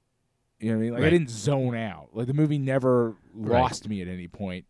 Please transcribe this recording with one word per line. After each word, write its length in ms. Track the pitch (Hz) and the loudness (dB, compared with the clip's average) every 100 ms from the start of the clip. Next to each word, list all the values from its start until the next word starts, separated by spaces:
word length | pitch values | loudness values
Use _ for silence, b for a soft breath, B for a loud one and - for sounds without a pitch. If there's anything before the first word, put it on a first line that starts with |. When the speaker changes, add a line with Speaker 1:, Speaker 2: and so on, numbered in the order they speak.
| _ _ _ _ _ _ | _ _ _ _ _ _
Speaker 1:
You 100 | 110 | -4
know 60 | 110 | -2
what 40 | |
I 40 | |
mean? 80 | 113 | -2
Like, 80 | 120 | 0
I 40 | |
Speaker 2:
Right. 60 | 151 | 4
Speaker 1:
didn't 200 | 175 139 | 4 2
zone 440 | 110 104 139 127 | -4 -2 0 0
out. 360 | 117 110 82 71 | -2 -6 -10 -12
Like, 140 | 107 123 | -6 -2
the 60 | |
movie 240 | 143 151 147 | 0 2 0
never 580 | 135 135 127 123 117 107 _ | 0 2 4 4 2 -2 _
Speaker 2:
Right. 280 | 107 107 120 | -8 2 4
Speaker 1:
lost 280 | 127 - 107 | 2 0 -8
me 120 | 104 | -6
at 60 | 90 | -6
any 200 | 90 87 | -8 -10
point, 380 | - 98 90 | -10 -8 -8